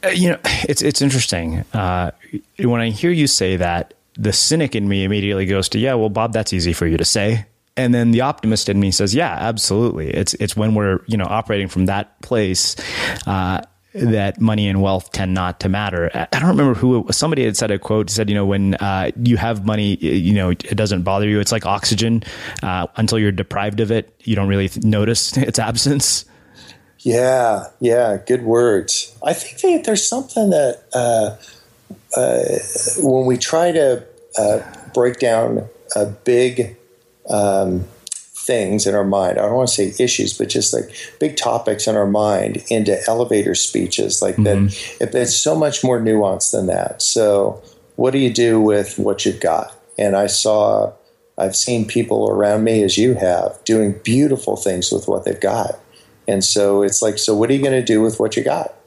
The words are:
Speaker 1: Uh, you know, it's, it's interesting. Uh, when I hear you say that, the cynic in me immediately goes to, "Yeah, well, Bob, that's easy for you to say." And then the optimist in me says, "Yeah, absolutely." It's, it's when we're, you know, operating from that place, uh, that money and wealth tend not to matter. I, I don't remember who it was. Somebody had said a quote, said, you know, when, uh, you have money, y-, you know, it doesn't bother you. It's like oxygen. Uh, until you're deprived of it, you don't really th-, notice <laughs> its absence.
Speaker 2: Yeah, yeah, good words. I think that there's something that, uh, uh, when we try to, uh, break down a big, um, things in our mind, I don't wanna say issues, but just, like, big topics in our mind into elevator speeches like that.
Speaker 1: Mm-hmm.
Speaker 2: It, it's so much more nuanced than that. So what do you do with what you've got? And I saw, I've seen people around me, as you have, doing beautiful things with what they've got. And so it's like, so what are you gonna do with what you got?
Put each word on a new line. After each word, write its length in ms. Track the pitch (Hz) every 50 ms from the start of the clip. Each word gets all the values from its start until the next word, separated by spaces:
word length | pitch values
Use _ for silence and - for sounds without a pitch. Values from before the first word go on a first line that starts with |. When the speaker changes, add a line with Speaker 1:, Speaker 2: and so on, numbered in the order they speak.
| -
Speaker 1:
Uh, 40 | 185
you 200 | 185 180 180 175
know, 80 | 170 - - - - - - -
it's, 140 | 147 - -
it's 180 | 151 135 -
interesting. 640 | 139 139 131 131 117 - - 87 85 82 80 85 - - -
Uh, 380 | 117 95 92 90 90 90 85 - _ - - - 101 - _ _ -
when 240 | 101 120 120 117 113
I 80 | 113
hear 200 | 107 104 - 170
you 160 | 175 165 147
say 300 | 135 - - - 92 95
that, 380 | 90 90 87 85 85 - - - _ _ _ _ -
the 160 | 107 107 104
cynic 400 | - - - 156 165 156 135 -
in 120 | 113 101
me 180 | 101 98 98 95
immediately 420 | 95 104 104 98 101 101 95 95
goes 240 | 92 98 95 95 -
to, 80 | - 107
"Yeah, 160 | 113 131 131
well, 160 | 120 110 110
Bob, 240 | 101 110 110 117 110
that's 180 | 110 107 - -
easy 220 | 92 82 87 82
for 120 | - 87
you 120 | 82 82 82
to 80 | 85
say." 400 | - - 110 98 107 117 113 104 _ _ _ _ _ _
And 180 | - 131 123 123
then 160 | 120 117 117
the 100 | 113 117 127
optimist 460 | 139 143 - - 110 110 104 - -
in 100 | 101 101
me 100 | 101 98
says, 240 | 92 - 104 98 98
"Yeah, 200 | 135 170 143 87 -
absolutely." 720 | - 113 117 107 - - 95 104 117 120 - - 78 71
It's, 240 | - - 98 - -
it's 220 | - - 101 -
when 180 | 110 107 110 107
we're, 240 | 107 104 98 95 90 -
you 100 | - 113
know, 80 | 107 95
operating 440 | 82 101 110 110 - 110 101 98 92
from 180 | - 92 92
that 340 | 92 98 101 104 _ _ _
place, 540 | - - 127 113 104 92 92 - - - - - - - - - - - - - -
uh, 340 | - 98 95 92 90 95 - - _ _ _ _ _ _
that 460 | 208 143 120 110 107 98 98 - -
money 280 | 113 113 107 107 104 101
and 140 | 98 98 98
wealth 300 | 98 95 92 - - -
tend 200 | - 98 95 92
not 260 | 92 90 90 90 _
to 80 | - 98
matter. 420 | 92 101 107 98 92 87 85 82 -
I, 140 | - 82 - -
I 80 | 131
don't 80 | 139 175
remember 240 | 185 - 143 135 123
who 240 | 95 123 127 127 117
it 80 | 101
was. 100 | - -
Somebody 280 | - - 160 160 135 127
had 120 | 113 101
said 140 | - 120 104
a 80 | 104 98
quote, 320 | - - 107 110 104 87
said, 180 | - 113 110 104
you 60 | 104
know, 100 | 104 101
when, 300 | 98 98 98 98 98 95
uh, 380 | - - 98 95 95 92 64 - 113 117
you 140 | 123 120
have 280 | 110 113 113 117 107 95
money, 320 | 104 107 107 104 101 98 - -
y-, 60 | 80
you 240 | 64 95 85 90 104
know, 160 | 101 95 90
it 260 | 90 - - - -
doesn't 260 | 101 110 101 101 90 85
bother 240 | 98 98 98 104 107
you. 120 | 104 104
It's 120 | 101 - 120
like 120 | 113 -
oxygen. 580 | - 98 101 - - - 95 113 113 117 113 107 - - - - - - - -
Uh, 240 | - 90 90 87 - _
until 220 | - 110 107 117 113
you're 140 | 107 101 98
deprived 480 | 90 101 _ - 101 101 107 101 107
of 100 | 117 101
it, 240 | 113 110 - _ _ _ _
you 100 | - 110
don't 120 | 98 98 98
really 200 | 98 98 98 92
th-, 160 | - - -
notice 520 | 107 107 104 104 107 117 110 - - -
<laughs> 0 |
its 220 | 135 127 - 110 -
absence. 680 | 113 107 117 117 - 139 143 143 127 - - - - _ _ _ _ _ _ - - - - _ _ _ _ _
Speaker 2:
Yeah, 640 | - - 113 120 127 127 131 131 123 117 107 98 95 - _ _
yeah, 380 | 127 120 113 120 123 110 104 95 -
good 160 | - 123 127 120
words. 720 | 113 113 117 120 120 107 95 80 - - - - - - - -
I 80 | 147 180
think 280 | - - - - - -
that 220 | 381 349 320 330
there's 200 | - 220 196 -
something 440 | - - 254 269 - - 233 220 202
that, 320 | 180 156 147 127 117 - _ _ -
uh, 440 | 127 123 120 117 113 107 101 107 - - - - - _ _ _ _ _ _ - - _ _ -
uh, 840 | - 127 - 123 123 - - - - - - - - - - - - -
when 240 | 139 127 131 131
we 100 | 127 127 123
try 340 | - - - 160 170 175 165
to, 320 | 165 147 135 123 120 - - - - - - - -
uh, 220 | 107 104 107 110 - - - - - - -
break 260 | 127 123 127 123 -
down 500 | 135 120 113 113 117 117 117 110 107 - - - - - -
a 100 | 104 104
big, 720 | - 104 - _ 123 123 120 127 127 123 120 117 104 - _ _ _ _ _ _ _ _ _ _ -
um, 560 | - 104 101 101 98 98 98 92 90 90 92 - - - _ - - - - - -
things 520 | - - - 127 117 104 92 98 107 -
in 80 | 98 98
our 100 | 104 98
mind, 340 | 98 98 98 95 90 - -
I 40 | -
don't 120 | 104 113
wanna 140 | 127 131 120
say 240 | - - 101 95 101 -
issues, 380 | 123 123 - - 104 - -
but 120 | - - -
just, 240 | - 117 107 - -
like, 160 | 120 110 - - - - - - -
big 160 | 151 151 147
topics 500 | - - 120 117 117 - - 107 104 -
in 80 | - 110
our 100 | 107 101
mind 560 | 98 101 104 107 107 101 92 101 104 104 - - -
into 300 | 117 113 107 101 98 90 - -
elevator 460 | 113 117 123 117 120 104 101 98 90
speeches 680 | - - - - 107 95 90 - - 101 98 - - 92
like 140 | 95 90
that. 200 | 98 107 107 101
Speaker 1:
Mm-hmm. 460 | 98 98 101 98 - - - - - -
Speaker 2:
It, 100 | - -
it's 200 | 127 123 117 -
so 200 | - - 151 160
much 300 | 160 156 147 - - -
more 160 | 127 123 117
nuanced 500 | 113 110 110 107 104 98 95 - - - -
than 140 | - 95
that. 340 | 92 90 95 90 - - - -
So 600 | - - 117 110 104 101 101 98 107 101 - - - - _ _ _ _
what 160 | - 120 127 127
do 60 | 139
you 140 | 135 123 110
do 280 | 113 120 117 113 113
with 380 | 107 107 104 101 98 101 - -
what 260 | 98 104 98 - -
you've 160 | 104 92 -
got? 340 | - 87 80 - - - - - _ _ - -
And 180 | 101 104 95
I 100 | 98 101
saw, 640 | 101 101 - - 107 107 107 104 107 107 107 104 107 - - _ _ _ _ _ _ _ -
I've 160 | - 95 95
seen 320 | - - 123 123 117 107
people 420 | 101 - 120 113 117 110 110 107 107
around 360 | 101 98 104 101 104 110 110
me, 180 | 113 113 110 104
as 140 | 95 - -
you 160 | 110 127 123
have, 480 | - 95 92 87 87 90 - - - -
doing 280 | - 113 110 107 101 98 95 -
beautiful 520 | - 113 131 147 147 135 - - - 101
things 340 | 101 - 98 92 90 90 -
with 160 | 101 98 -
what 180 | - 101 98 -
they've 160 | 101 95 -
got. 380 | - 98 107 117 107 - - - - _ _ - _ _ _ _ _
And 160 | - 98 98 95
so 380 | - - 107 101 101 101 101 101
it's 200 | 98 98 - -
like, 160 | 110 101 107
so 160 | - - 107
what 160 | 104 110 117
are 20 | 135
you 100 | 139 135
gonna 200 | 139 131 131 120
do 160 | - 113 107
with 180 | 110 113 110 -
what 180 | 110 110 -
you 60 | 120 117
got? 320 | - - 170 - - - - _